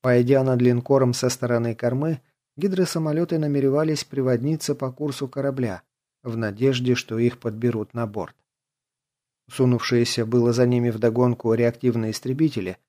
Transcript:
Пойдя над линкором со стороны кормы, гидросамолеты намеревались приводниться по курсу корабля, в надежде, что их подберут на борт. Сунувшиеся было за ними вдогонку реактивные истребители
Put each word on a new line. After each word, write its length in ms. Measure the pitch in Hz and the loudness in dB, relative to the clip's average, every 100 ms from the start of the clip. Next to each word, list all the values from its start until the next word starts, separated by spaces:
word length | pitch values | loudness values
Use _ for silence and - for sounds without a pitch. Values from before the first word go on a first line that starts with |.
Пойдя 420 | 131 120 123 135 | 4 2 4 2
над 160 | 131 123 | 2 2
линкором 540 | 123 120 123 135 127 | 2 2 2 2 2
со 160 | 120 127 | 0 -2
стороны 440 | 123 123 120 117 | -2 -2 -2 -2
кормы, 460 | 113 120 127 156 156 _ _ _ - | -2 -2 -2 -4 -4 _ _ _ -6
гидросамолеты 800 | 196 185 175 170 156 156 170 165 | -4 0 -2 -2 -2 -2 -2 -2
намеревались 680 | 151 143 135 139 160 147 | -2 0 2 2 0 -2
приводниться 720 | - 139 127 123 135 156 - | -4 -2 0 0 -2 -4 -4
по 180 | 143 131 | -4 -6
курсу 340 | 127 147 135 131 | -6 -8 -6 -8
корабля, 560 | 139 139 135 120 90 _ _ _ _ | -6 -6 -4 -4 -6 _ _ _ _
в 140 | 123 113 | -8 -4
надежде, 580 | 110 101 131 127 127 | -6 0 0 0 0
что 240 | 123 - 113 | -2 -2 -2
их 200 | 120 120 | -2 -2
подберут 560 | 117 110 120 110 104 | -10 -2 -2 -2 -6
на 120 | 117 117 | -6 -6
борт. 300 | 104 82 _ _ _ _ _ _ _ _ _ _ _ _ | -6 -10 _ _ _ _ _ _ _ _ _ _ _ _
Сунувшиеся 760 | - 127 120 - 120 117 - 113 | 0 2 2 2 2 2 -2 0
было 260 | 123 120 | 2 2
за 120 | 120 | 4
ними 260 | 123 123 120 | 4 4 0
вдогонку 600 | 110 117 117 123 117 117 | 2 0 4 2 2 0
реактивные 580 | 113 117 120 127 113 110 | 2 2 2 0 0 -4
истребители 680 | 107 123 135 160 117 92 95 | -6 -6 -2 0 -2 -8 -10